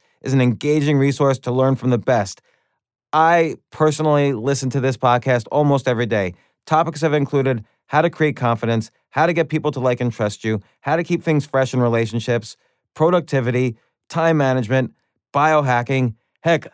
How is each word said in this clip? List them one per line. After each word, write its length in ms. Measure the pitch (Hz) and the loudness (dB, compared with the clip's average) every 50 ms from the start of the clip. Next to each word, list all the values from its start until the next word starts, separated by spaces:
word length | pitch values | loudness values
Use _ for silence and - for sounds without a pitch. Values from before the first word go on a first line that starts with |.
| _ _ _ _ | _ _ _ _
is 140 | - 131 131 | -4 -2 0
an 80 | 135 127 | 2 2
engaging 560 | 123 113 92 - 147 151 156 139 147 151 139 | 2 0 0 -2 0 0 0 2 2 2 2
resource 400 | 135 139 131 - 147 135 135 127 | 2 0 0 0 0 0 0 0
to 120 | - 127 | -4 -4
learn 240 | 123 127 131 135 135 | 0 0 2 2 0
from 140 | - - 127 | 0 0 0
the 80 | 123 | 0
best. 460 | 113 104 - 127 113 101 92 - - _ _ _ _ _ _ _ _ _ _ _ _ _ _ - | 0 0 0 0 0 0 -4 -8 -14 _ _ _ _ _ _ _ _ _ _ _ _ _ _ 0
I 420 | 156 160 165 170 175 165 160 - - _ _ | 2 2 4 4 2 2 0 -4 -8 _ _
personally 640 | - - 156 156 147 151 156 156 147 147 143 143 139 | -4 0 0 2 2 0 0 2 2 2 2 0 -2
listen 340 | 107 113 139 139 127 135 131 | -2 -2 -2 -2 -2 -2 -4
to 100 | 120 139 | -2 -2
this 180 | 123 135 123 - | -2 -2 -2 0
podcast 480 | - 123 120 123 113 131 127 120 113 - | 2 2 2 2 2 0 0 0 -2 -2
almost 380 | - 143 151 147 139 135 131 131 | -2 0 2 2 2 2 0 0
every 160 | 123 110 123 | -2 -2 -2
day. 300 | 107 110 107 98 90 90 - _ _ _ _ _ | -2 -2 -2 -2 -4 -6 -10 _ _ _ _ _
Topics 340 | - 160 156 170 165 151 151 | -2 0 0 0 0 -2 -4
have 140 | 160 160 143 | -2 0 0
included 500 | 151 139 - - 139 131 135 131 113 - - _ _ _ | 0 0 0 0 0 0 0 -2 -4 -6 -12 _ _ _
how 160 | _ - 147 160 | _ 0 0 0
to 80 | 170 | 0
create 260 | - - 156 151 123 | 0 0 -2 -2 0
confidence, 540 | - 131 120 117 110 - 113 117 113 110 - _ _ _ _ | 0 -2 -2 -2 -2 -2 -2 -2 -2 -4 -6 _ _ _ _
how 160 | - 143 156 | -4 -2 0
to 80 | 175 175 | 0 0
get 160 | 170 160 156 | 0 -2 -2
people 220 | 156 151 147 151 135 | -2 -4 -2 -4 -4
to 80 | 135 | -2
like 220 | 123 127 123 117 123 | -2 -2 0 0 -2
and 100 | 123 110 | -4 -4
trust 320 | - 113 104 104 - - | -2 -4 -4 -4 -4 -4
you, 160 | 113 110 104 - _ _ _ - | -4 -4 -4 -6 _ _ _ -6
how 140 | - 151 | -4 -2
to 60 | 165 175 | -2 -2
keep 200 | - 175 165 - | -2 -4 -2 0
things 240 | 170 156 147 139 | 0 0 0 0
fresh 260 | - - 135 131 123 - | 0 0 -2 0 0 0
in 80 | 127 | 0
relationships, 800 | 123 120 117 117 117 107 107 120 - - 120 120 110 - - - _ _ _ _ _ _ _ | 0 2 2 0 -2 -2 -4 -6 -4 -2 -4 -4 -4 -8 -14 -20 _ _ _ _ _ _ _
productivity, 840 | - 156 170 180 180 156 - - 135 120 120 117 127 131 127 113 - _ _ _ _ _ - | 0 2 2 2 2 0 0 -2 -2 -2 0 0 0 0 -2 -4 -6 _ _ _ _ _ -10
time 260 | - 170 165 165 165 | -4 0 0 2 2
management, 560 | 156 139 131 127 131 117 104 127 131 127 - - _ _ _ _ _ _ _ - | 2 2 2 0 0 0 0 0 0 -2 -2 -6 _ _ _ _ _ _ _ -2
biohacking. 840 | 139 147 156 156 151 143 135 123 120 120 117 135 131 127 120 110 - _ _ _ _ - | 0 2 2 2 2 2 2 0 -2 -2 -2 -2 -2 -2 -2 -4 -6 _ _ _ _ -2
Heck, 280 | 165 170 151 - - | 0 0 0 -2 -6